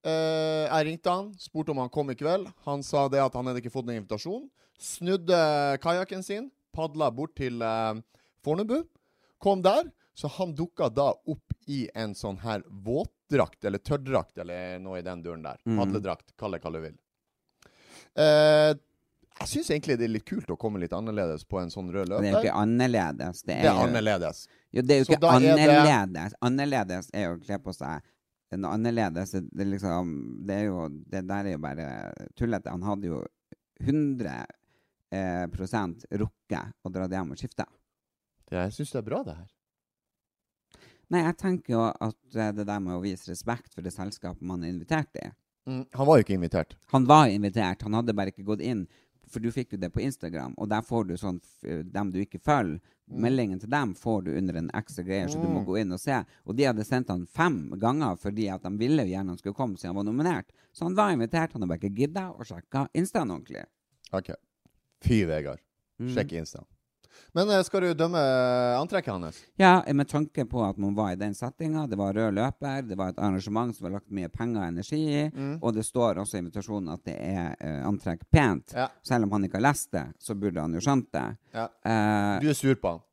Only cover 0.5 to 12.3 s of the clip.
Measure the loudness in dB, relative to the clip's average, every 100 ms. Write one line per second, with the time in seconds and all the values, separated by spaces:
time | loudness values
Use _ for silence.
0.5 | 0 2 2 0 0 0 0 -4 -14 -10
1.5 | -6 -4 -2 -2 -2 -4 -2 0 0 -2
2.5 | -10 -6 -6 0 2 4 4 2 0 -4
3.5 | -4 -6 -6 -6 -6 -6 -6 -6 -8 -10
4.5 | _ _ _ -14 -6 0 0 4 4 6
5.5 | 4 2 0 0 0 -2 -8 -6 -8 -8
6.5 | _ _ -6 -6 0 0 0 -8 -4 -4
7.5 | -2 0 0 0 -4 -10 _ _ _ -2
8.5 | -2 0 -2 -4 _ _ _ _ _ 2
9.5 | 4 4 4 0 _ _ -8 -8 -4 -6
10.5 | -4 -6 0 0 2 2 2 -4 -8 _
11.5 | -12 -6 -6 -6 -6 -8 -6 -8